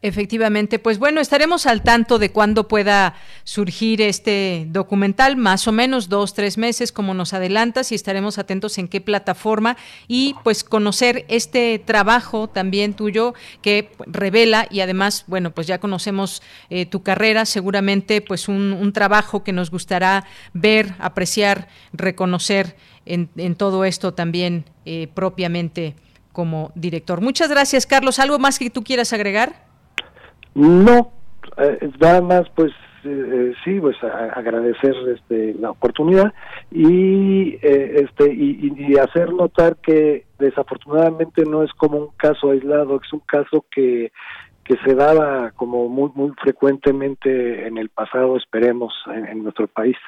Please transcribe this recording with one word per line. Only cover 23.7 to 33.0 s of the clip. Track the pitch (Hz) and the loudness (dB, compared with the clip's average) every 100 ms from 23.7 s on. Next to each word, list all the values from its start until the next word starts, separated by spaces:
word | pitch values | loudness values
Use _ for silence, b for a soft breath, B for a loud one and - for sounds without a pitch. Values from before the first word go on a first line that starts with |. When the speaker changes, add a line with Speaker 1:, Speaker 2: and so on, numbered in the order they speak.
| 190 190 | 0 -2
Speaker 1:
esto | 180 190 | -2 -6
también, | 175 170 165 180 175 151 _ - | -4 -4 -2 -2 -4 -8 _ -12
eh, | 165 160 - | -10 -10 -4
propiamente | 190 185 175 170 170 - 160 147 b b _ | -6 -4 -4 -4 -6 -6 -8 -10 b b _
como | - 170 160 156 - | -8 -6 -6 -8 -8
director. | 170 170 156 180 | -8 -8 -6 -4
Muchas | 220 269 320 | -2 0 0
gracias, | 285 269 269 - | 2 2 2 2
Carlos. | 269 262 254 | 2 2 0
¿Algo | 269 294 | 2 2
más | 269 262 | 2 0
que | 240 | -6
tú | 254 | -8
quieras | 214 254 233 | -4 -2 -2
agregar? | 226 202 202 247 339 _ _ _ - B B B B - - | -2 -2 0 -2 -4 _ _ _ -14 B B B B -12 4
Speaker 2:
No, | 147 175 202 240 233 - - - - - | 6 8 8 8 4 -6 -14 -14 -14 0
eh, | 143 - 151 135 | 0 0 -6 2
nada | 160 180 | 6 6
más, | 175 180 175 - | 4 2 2 0
pues, | 156 - - - | 0 0 -20 -18